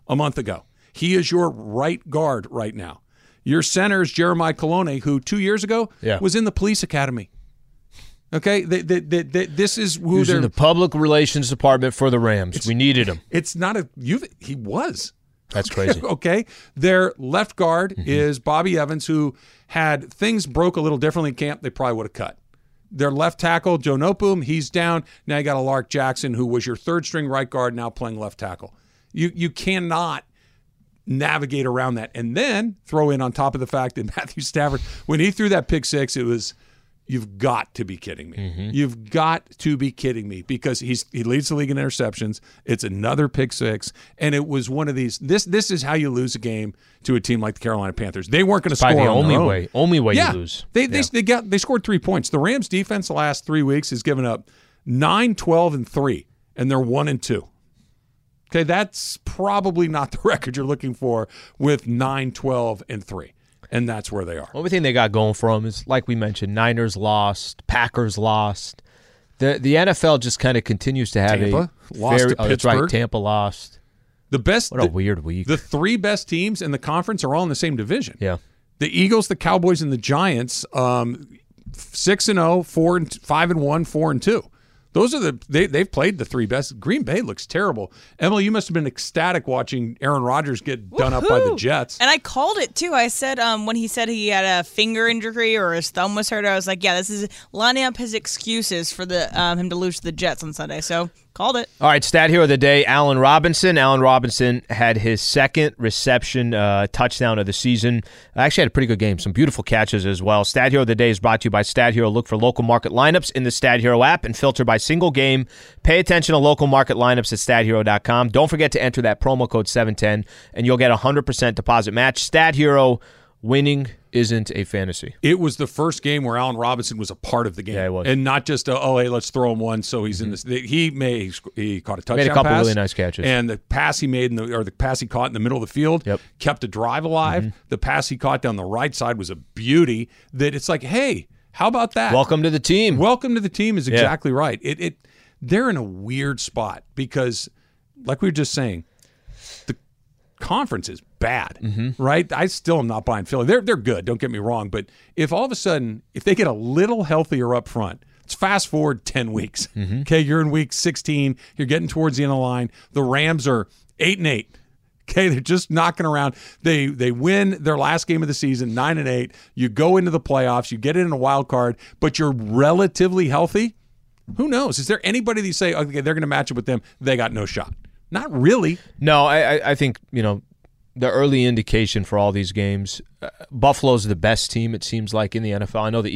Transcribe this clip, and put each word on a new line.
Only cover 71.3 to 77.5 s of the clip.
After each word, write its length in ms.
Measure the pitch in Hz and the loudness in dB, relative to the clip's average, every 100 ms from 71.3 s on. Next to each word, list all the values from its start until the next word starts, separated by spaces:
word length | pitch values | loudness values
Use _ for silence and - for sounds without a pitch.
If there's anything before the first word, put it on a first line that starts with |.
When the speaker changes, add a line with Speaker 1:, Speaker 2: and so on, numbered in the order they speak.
| 104 | 2
Speaker 1:
Tampa 320 | 101 135 175 _ - | 2 0 -2 _ -16
Speaker 2:
a 40 | - | -4
Speaker 1:
lost 220 | 113 123 | 2 4
Speaker 2:
very, 120 | 127 127 | 4 2
Speaker 1:
to 60 | |
Speaker 2:
oh, 40 | 107 | 0
that's 160 | 127 123 | 2 2
right, 80 | |
Speaker 1:
Pittsburgh. 160 | 120 165 | 2 2
Speaker 2:
Tampa 260 | 120 117 110 | 0 -2 -2
lost. 640 | 101 107 101 - - - _ _ _ _ - | 0 0 -2 -4 -16 -20 _ _ _ _ -6
Speaker 1:
The 100 | 139 | -2
best, 320 | 110 226 - | 2 0 0
Speaker 2:
What 100 | 123 | 0
a 20 | 92 | 0
Speaker 1:
the, 60 | |
Speaker 2:
weird 320 | 90 98 92 | 0 -2 -2
week. 240 | 78 90 104 | -4 -4 -2
Speaker 1:
the 100 | 156 | -2
three 400 | - 147 190 233 | -2 -2 0 0
best 320 | 208 202 - | 0 -2 -2
teams 320 | 170 202 190 | -2 -2 -4
in 100 | 160 | -4
the 80 | 139 | -6
conference 440 | - 160 175 214 | -4 -4 -2 -4
are 100 | 131 156 | -2 0
all 80 | |
in 60 | |
the 60 | 180 | -2